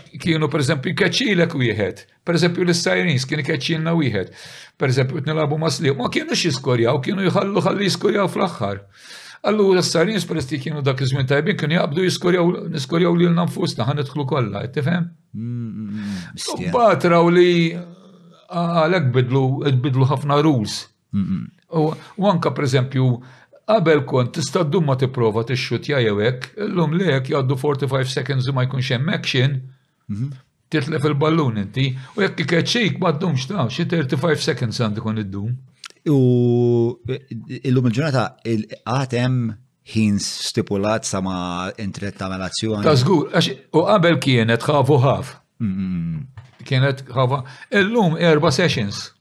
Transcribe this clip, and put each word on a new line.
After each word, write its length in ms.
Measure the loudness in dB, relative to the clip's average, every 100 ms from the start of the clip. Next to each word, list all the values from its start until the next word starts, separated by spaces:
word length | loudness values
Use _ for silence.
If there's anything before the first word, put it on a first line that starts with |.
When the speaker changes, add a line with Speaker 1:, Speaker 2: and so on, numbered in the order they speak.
| -8 -6
Speaker 1:
kienu, 300 | -2 0 0
per 120 | 0 0
eżempju, 260 | 0 -2
jkeċċilek 640 | 0 0 2 0 2 0 0
wieħed. 480 | -2 0 -2 -4 -18 _ -2
Per 80 | 0
eżempju, 320 | 2 2 0
l-Sirens 600 | 0 2 0 2 0 -2
kien 140 | -4 -2
ikeċċilna 500 | -4 -2 -2 0 0
wieħed. 380 | 0 -2 -6 -12 -20 -20 -20
Per 180 | _ 0
eżempju, 300 | 0 0 -2
qed 100 | -2
nilagħbu 300 | 0 0 0
ma' 100 | -2
sliep. 280 | 0 -2 0
Ma 80 | -2
kienux 320 | -4 -2 -2
jiskorjaw, 560 | -2 -2 0 2 2 2
kienu 240 | -2 -2 0
jħallu 340 | 0 0 0
ħalli 240 | 0 0 0
jiskorjaw 400 | 0 0 2 0
fl-aħħar. 560 | 0 -2 -2 -6 -6 -12 -20 -20 -20 -20 -6 0
Allura, 320 | 2 4 4
s-Sirens, 480 | 2 2 2 0 -4
per 140 | -4
eżempju, 200 | -4 -6 -6
kienu 160 | -2
dak 160 | -2 0
iż-żmien 320 | 0 0 2
tajbin, 240 | 2 2 0
kienu 240 | 0 2
jaqbdu 240 | 0 2
jiskorjaw, 500 | 0 2 2 4 2 0 -4 -6
niskorjaw 400 | -2 2 2 4
lilna 320 | 4 2 0
nfusna, 400 | -2 -4 -2 -2
ħanidħlu 400 | -2 -4 -4 -2
kollha, 380 | 0 -2 -4 -6
qed 120 | -4
tifhem? 300 | -2 0 -2 -8 _
Speaker 2:
Mm, 140 | -10 -8
mm, 440 | -6 -8 -8 -8 -8
mm. 280 | -6 -8
Speaker 1:
U 160 | -10 -12
Speaker 2:
Mistija. 320 | -8 -6 -2
Speaker 1:
mbagħad 400 | 2 4 4 4
raw 180 | 4 6
li 220 | 6 6 4 2 -2 -12 -20 -20 -20 -20 -20
għalhekk 680 | -8 -4 0 2 2 2 2
bidlu, 320 | 2 2 2 0 0 2 2
bidlu 260 | 2 2 2
ħafna 320 | 2 0 2
rules. 440 | 4 2 0 -6 -12 _ _
Speaker 2:
Mm, 160 | -4
mm. 220 | -2 -4 -6 -16 _
Speaker 1:
U, 160 | 0 0 -2 -12
u 140 | 0 0
anka, 220 | 2 0
per 140 | -2 0
eżempju, 380 | 0 0 2 2 0 -6 -20 _ -10
qabel 400 | 0 2 4 4 2
kont 300 | 0 0 -2
tista' 240 | -2 0
ddum 220 | 0 2 0
ma 100 | 0
tipprova 460 | 0 2 2 2
tixxutja 540 | -2 -4 -2 -4 0 0
jew 200 | 2 2
hekk, 320 | 0 -2 -10 -8
illum 360 | -4 -2 0
li 140 | 0 2
hekk 220 | 0 0
jgħaddu 260 | -2 0 0
forty-five 480 | -2 -2 -2 -2 -2
seconds 400 | -4 -2 -2 -2
u 60 |
ma 120 | 0 -2
jkunx 260 | -2 -2
hemm 160 | -2 -2
action, 460 | -2 -2 0 0 -2 -8 -18 _ _ -10
Speaker 2:
Mhm. 180 | -8 -8 -10 _ _ _
Speaker 1:
titlef 340 | -4 -2 -2 0
il-ballun 520 | 2 2 2 0 -2
inti, 300 | -4 -2 -2 -2 -8
u 100 | -2
jekk 220 | -2 -2 0
ikeċċik 540 | 0 0 0 0 0
ma 120 | 0
ddumx 360 | 0 0 -2 -2
ta, 180 | -2 -2
xi 180 | -2 -2
thirty-five 520 | 0 0 0 0 0
seconds 420 | 0 -2 -4 -2
għandu 220 | -2 -2
jkun 160 | -4 -4
iddum. 380 | -4 -6 -6 -6 -10 _ -20 -8
Speaker 2:
U, 160 | 0 4 4 4 4 4 4 2 0 -2
eh, 220 | -10 -10 -10 -16 -12 -8
illum 280 | 0 2 2
il-ġurnata 400 | 0 0 0 -2 -6
il-, 260 | -4 -4 -4 -10
għad 320 | -6 -4 -2
hemm 360 | -2 0 0 -2 -6 _ _ -6
ħin 320 | 0 2 2
stipulat 840 | -2 -6 -4 -4 -2 -2 0 -2 -2
sa 120 | -4
ma 520 | -4 -4 -6 -6 -8
intret 440 | -8 -10 -8 -10 -8
tagħmel 280 | -8 -6 -6
azzjoni? 400 | -4 -4 0 2
Speaker 1:
Ta' 80 | 4
żgur, 360 | 4 2 2
għax, 180 | 0 0 -4 -2
u 120 | 0
qabel 380 | 4 4 4 2
kienet 420 | 2 2 2 0
half 280 | 2 2 4
u 100 | 4
half. 340 | 4 2 -4 -14 _
Speaker 2:
Mm, 200 | _ -4
mm, 240 | -2 -4 -2
mm. 260 | -4 -6 -10 -16 -20 _
Speaker 1:
Kienet 420 | -4 0 0 -2 -6
half 240 | 0 0
a-, 120 | 0 -6 -18 -2
illum 460 | 0 2 2 2 4
erba' 340 | 4 4 4
sessions. 600 | 2 2 0 -4 -6 -12 _